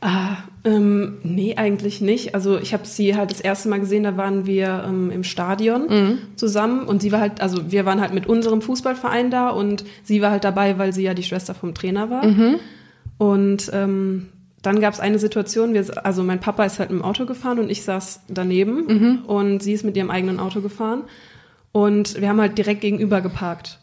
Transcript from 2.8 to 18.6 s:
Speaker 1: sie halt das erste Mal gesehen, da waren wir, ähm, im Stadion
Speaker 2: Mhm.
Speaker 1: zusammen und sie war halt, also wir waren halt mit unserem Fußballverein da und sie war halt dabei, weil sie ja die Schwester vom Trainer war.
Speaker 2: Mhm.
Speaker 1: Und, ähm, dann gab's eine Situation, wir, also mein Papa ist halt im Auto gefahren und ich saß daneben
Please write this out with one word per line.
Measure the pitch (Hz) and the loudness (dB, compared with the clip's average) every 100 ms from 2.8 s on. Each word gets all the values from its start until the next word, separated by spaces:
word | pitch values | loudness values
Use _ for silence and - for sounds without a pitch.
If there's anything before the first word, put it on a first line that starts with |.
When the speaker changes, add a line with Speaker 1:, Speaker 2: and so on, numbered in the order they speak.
| - | -6
Speaker 1:
sie | - 202 202 | 0 2 2
halt | 196 | 0
das | 202 | -2
erste | 190 196 220 | -2 -2 -2
Mal | 202 | -2
gesehen, | 196 208 | 0 0
da | 208 190 | 0 0
waren | 196 196 190 | -2 -2 0
wir, | 196 190 185 - | 0 0 -2 -2
ähm, | 185 180 | -2 -2
im | 180 180 | -2 -6
Stadion | - 180 196 220 240 311 | -4 -4 0 2 2 2
Speaker 2:
Mhm. | 208 196 247 - - | 4 4 2 -4 -4
Speaker 1:
zusammen | 226 208 214 254 269 | -2 0 0 0 0
und | 202 | 0
sie | 208 | 2
war | 214 | 2
halt, | 208 214 | 0 0
also | 190 180 165 | -2 -2 0
wir | 196 196 | 0 2
waren | 190 | 0
halt | 202 | 0
mit | 190 - | -2 2
unserem | 226 226 220 | 2 4 0
Fußballverein | 220 254 262 254 - 233 247 | 0 -4 -2 -4 -2 0 0
da | 247 247 | 0 0
und | 220 202 202 - - | 0 -2 -2 -6 -18
sie | - 208 | 0 2
war | 202 | 4
halt | 202 202 | 2 0
dabei, | 196 202 190 | 2 2 2
weil | 190 | 0
sie | 190 | 0
ja | 190 | -2
die | 180 | -2
Schwester | 180 180 180 | -4 -6 -6
vom | 180 180 | -8 -8
Trainer | 170 185 196 220 | -6 -4 -2 -2
war. | 247 220 | 2 4
Speaker 2:
Mhm. | 202 226 320 - - - _ - - | 6 6 4 -2 -20 -20 _ -20 -2
Speaker 1:
Und, | 208 202 196 196 - | 2 4 4 2 -2
ähm, | 196 196 196 190 190 185 - - _ | -2 0 0 -2 -4 -8 -18 -20 _
dann | 196 202 | 0 2
gab's | 208 208 | 2 0
eine | 196 214 | 0 2
Situation, | 208 214 202 - 226 | 2 -2 -2 0 2
wir, | 214 190 - - | 2 0 -4 -2
also | 185 | 0
mein | 185 180 | 0 -2
Papa | 185 208 202 | -2 -2 -2
ist | - | -2
halt | 190 | -4
im | 185 | -2
Auto | 175 202 254 | -2 -4 -4
gefahren | 254 254 240 | -6 -4 -2
und | 214 | -2
ich | - | -4
saß | - 190 190 - _ | -4 -6 -6 -14 _
daneben | 185 185 180 | -4 0 2